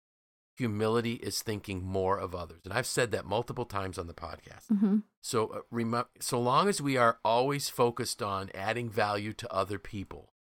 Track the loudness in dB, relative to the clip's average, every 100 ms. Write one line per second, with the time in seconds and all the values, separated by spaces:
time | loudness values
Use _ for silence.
0 | _ _ _ _ _ -4 -2 2 2 2
1 | 0 -4 -6 -6 -4 -6 -6 -6 -2 0
2 | 2 2 -2 -6 -10 -12 -8 -6 -2 -2
3 | 0 -2 -2 -2 -2 -6 -6 -6 -6 -6
4 | -10 -10 -12 -12 -16 -18 0 4 4 4
5 | 0 _ -4 0 0 -4 -6 -4 -2 -2
6 | -4 _ -2 0 4 4 4 2 2 6
7 | 6 6 4 4 4 0 -2 2 2 2
8 | -4 -2 -2 -2 -4 -4 -2 -2 -2 0
9 | 2 2 -2 -6 -4 -2 -2 -4 -6 -10
10 | -8 -12 -16 _ _